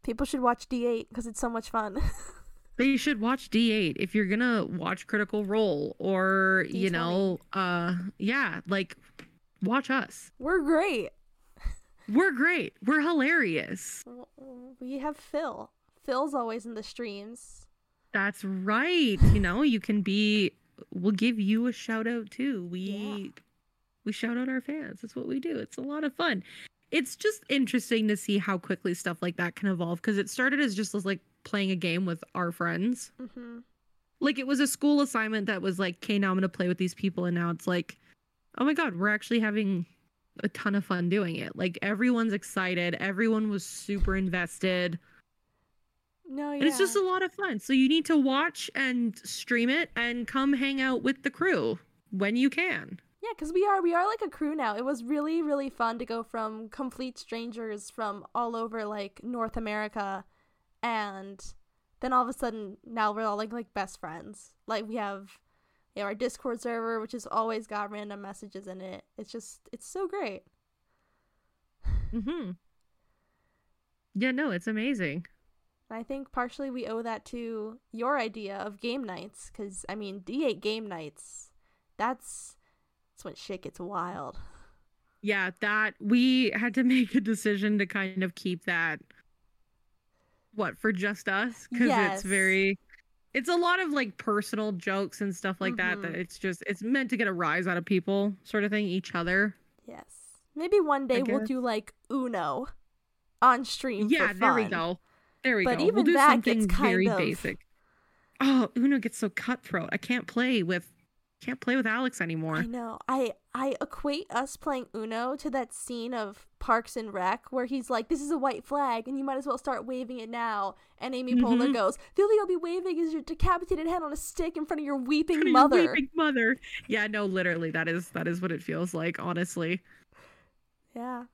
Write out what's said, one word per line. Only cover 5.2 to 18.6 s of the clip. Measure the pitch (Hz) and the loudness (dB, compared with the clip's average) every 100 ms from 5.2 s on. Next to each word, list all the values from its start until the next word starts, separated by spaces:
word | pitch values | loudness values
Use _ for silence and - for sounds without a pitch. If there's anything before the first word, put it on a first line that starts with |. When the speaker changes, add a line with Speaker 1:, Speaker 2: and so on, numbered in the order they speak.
| 202 208 196 | 0 -2 0
Speaker 2:
Role | 214 214 147 - - | 2 2 2 -4 -4
or, | 185 190 190 190 190 190 - | 0 2 4 4 6 4 2
you | |
Speaker 1:
D | 185 190 | 0 0
twenty. | |
Speaker 2:
know, | 170 170 180 196 175 - | 2 0 2 2 0 -4
uh, | 190 180 175 170 180 180 - | -2 0 0 0 -2 -4 -4
yeah, | 196 262 240 - - | -2 0 -2 -4 -2
like, | 196 185 - - _ - _ _ _ | -2 -2 -8 -20 _ -20 _ _ _
watch | 190 254 269 | 0 0 2
us. | 269 - - - _ | -2 -2 -10 -20 _
Speaker 1:
We're | 262 370 | 0 2
great. | 285 320 392 262 175 _ _ _ _ - - - _ _ - | 4 4 4 0 -4 _ _ _ _ -6 -6 -6 _ _ 0
Speaker 2:
We're | 220 381 | 4 4
great. | 262 311 349 190 _ 202 | 4 2 2 -2 _ 2
We're | 302 | 4
hilarious. | 302 330 269 339 220 156 - 190 - - - | 4 4 4 4 4 2 -2 -6 -8 -12 -14
Speaker 1:
W-, | 247 247 - | -16 -18 -20
w-, | 269 247 247 254 | -18 -16 -18 -14
we | 254 269 | -8 -4
have | 294 294 | -4 -6
Phil. | - 294 311 - - _ _ _ - | -4 -2 -2 -6 -12 _ _ _ -2
Phil's | 254 302 277 | 0 2 0
always | 226 226 220 | -2 -4 -8
in | 220 | -10
the | |
streams. | 214 - 240 202 208 240 - - - _ _ _ _ | -10 -8 -8 -6 -12 -16 -18 -20 -20 _ _ _ _
Speaker 2:
That's | 214 196 202 | 0 0 -2
right. | 196 190 | -4 -4